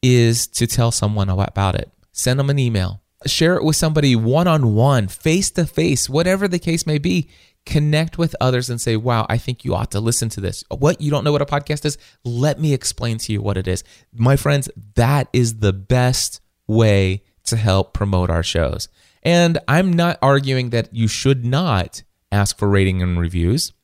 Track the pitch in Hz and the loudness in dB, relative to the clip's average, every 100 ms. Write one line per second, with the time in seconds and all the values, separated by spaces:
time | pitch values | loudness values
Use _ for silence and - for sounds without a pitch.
0 | 127 123 117 117 - - 117 - 117 - | 4 4 4 2 -4 -4 -2 0 0 0
1 | 104 104 98 92 98 - 98 87 - _ | -2 -2 0 0 -2 0 0 -2 -6 _
2 | _ - - 131 139 143 123 107 92 95 | _ -6 -2 0 0 0 0 0 -2 -6
3 | _ _ 131 - 165 180 156 156 160 156 | _ _ -6 2 2 2 0 0 0 2
4 | 143 117 110 143 180 156 123 107 131 135 | 4 4 2 2 2 2 2 4 4 2
5 | 98 - 160 170 196 - 160 - 170 131 | 0 -4 0 0 0 -2 -2 0 0 0
6 | - 139 180 190 202 175 170 165 - 151 | -2 0 0 0 0 -2 -2 -2 -2 -2
7 | 156 165 143 - _ _ - 151 147 151 | 0 -2 -4 -12 _ _ -4 0 2 0
8 | 165 - 170 - 127 127 123 120 - 113 | 0 -2 -4 0 0 0 -2 -4 -2 -2
9 | 120 117 110 117 - 123 - 87 90 98 | 0 -2 0 -4 -4 -8 -4 -4 -2 -2
10 | 113 120 113 - 95 - - - 139 - | -2 -2 -4 -6 -8 -8 -10 0 0 0
11 | 147 143 147 147 143 147 143 147 151 143 | -2 -2 0 -2 -2 -4 -4 -4 -4 -6
12 | - _ 120 120 143 139 156 135 - - | -14 _ -8 -2 -2 0 0 -2 -4 -6
13 | 120 110 - 104 104 95 92 87 - - | -6 -6 -4 -4 -2 -4 -2 -6 -6 -20
14 | _ 117 117 139 147 143 131 - 104 113 | _ 0 2 2 2 -2 -2 -12 -6 0
15 | 117 143 131 - 117 110 104 95 95 127 | 2 0 0 0 0 0 0 0 -2 0
16 | 123 127 - - _ _ - 110 110 101 | 0 0 -4 -10 _ _ -2 2 4 4
17 | 95 95 _ _ - 113 107 95 92 - | 2 -2 _ _ -6 -2 2 0 0 -4
18 | 101 92 90 85 85 87 76 - - _ | 0 0 0 0 0 -2 -2 -4 -10 _
19 | _ _ - 175 170 170 - 151 190 170 | _ _ 0 2 2 0 0 0 2 2
20 | 170 - 131 139 139 131 123 117 113 117 | 0 0 2 2 2 -2 -2 -4 -4 -2
21 | 110 - 135 135 120 139 180 104 82 - | -2 0 0 0 0 -2 0 0 -2 -10
22 | - _ _ 101 101 - 101 98 95 92 | -20 _ _ 0 0 0 0 2 2 0
23 | 90 87 85 87 85 135 - _ | 0 0 -2 0 0 0 -4 _